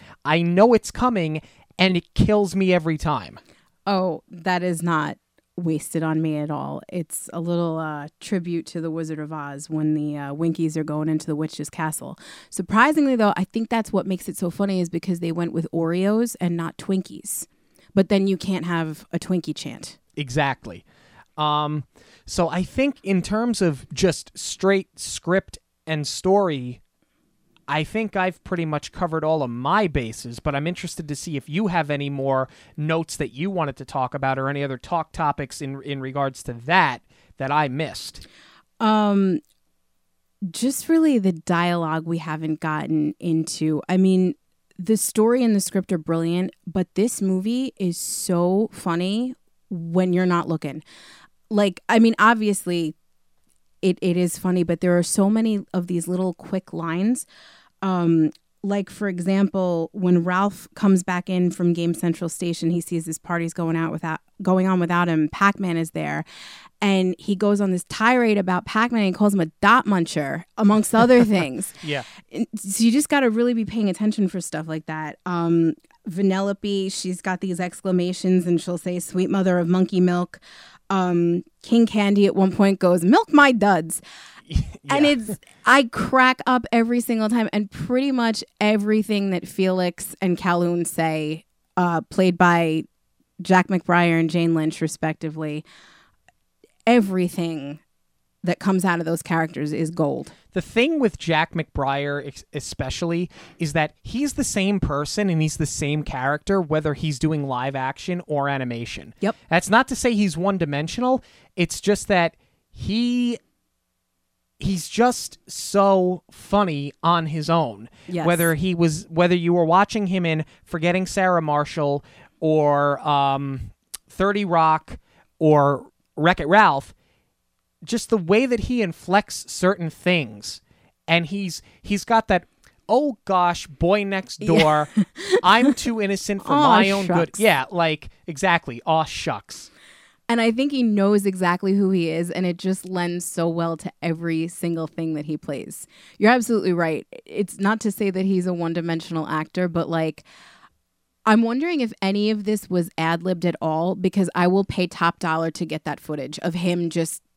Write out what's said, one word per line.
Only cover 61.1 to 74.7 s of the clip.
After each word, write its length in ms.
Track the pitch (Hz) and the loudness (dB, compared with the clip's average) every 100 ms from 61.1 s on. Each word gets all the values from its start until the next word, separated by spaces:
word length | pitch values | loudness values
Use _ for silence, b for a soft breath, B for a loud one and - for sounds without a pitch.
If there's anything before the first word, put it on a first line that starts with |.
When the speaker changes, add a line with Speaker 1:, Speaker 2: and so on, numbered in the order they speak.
| 180 - | -4 -2
Speaker 2:
in 200 | 180 180 | 0 0
from 200 | 175 175 | 2 0
Game 220 | 170 170 | 2 -2
Central 340 | 170 175 160 170 | 0 -2 -2 -6
Station, 420 | - 175 165 165 | -4 -4 -2 -2
he 100 | 170 | -2
sees 240 | - 170 | -2 -6
this 120 | 160 160 | -6 -10
party's 340 | - 170 170 | -6 -4 -4
going 220 | - 165 165 | -4 -2 -2
out 160 | 165 | -2
without, 260 | 160 165 160 - _ | -6 -8 -10 -12 _
going 240 | 185 185 185 | 0 2 4
on 140 | 185 | 2
without 280 | 170 175 175 | 2 2 2
him. 200 | 160 151 | 2 0
Pac-Man 460 | - 202 196 190 165 | 2 0 0 -2 -2
is 160 | 160 | -4
there, 320 | 160 151 151 - B B B B _ | -6 -6 -6 -10 B B B B _
and 340 | 202 190 185 - | 2 2 2 -2
he 160 | - 190 | -4 0
goes 240 | 202 202 | 2 2
on 100 | 202 | 2
this 140 | 180 - | -2 -4
tirade 480 | - 220 247 233 202 | -2 2 4 4 2
about 300 | 185 180 - | 0 -2 -2
Pac-Man 380 | 220 240 233 | -2 0 2
and 100 | 196 | 0
calls 180 | 180 208 | 2 2
him 80 | 196 | 4
a 60 | 160 - | 0 2
dot 240 | 202 247 208 | 4 6 4
muncher, 560 | 190 165 165 139 165 - - | 0 0 -2 -4 -6 -10 2
amongst 340 | 208 214 208 | 4 6 4
other 320 | 220 240 247 | 4 8 8
Speaker 1:
<laughs> 0 | |
Speaker 2:
things. 480 | 220 196 147 127 - - | 8 4 0 -4 -10 -10
Speaker 1:
Yeah. 180 | 156 139 B B _ | -6 -6 B B _
Speaker 2:
And 160 | 143 - 214 | -8 -6 -6
so 260 | 196 196 | -8 2
you 80 | 226 | 4
just 180 | 262 294 | 4 2
gotta 220 | 285 254 | 2 2
really 240 | 220 240 | 2 0
be 100 | 226 | 0
paying 240 | 202 220 208 | -2 -2 -2
attention 380 | 180 214 214 190 | 0 0 0 0
for 120 | 185 | -2
stuff 260 | - 156 | -6 -8
like 200 | 160 | -6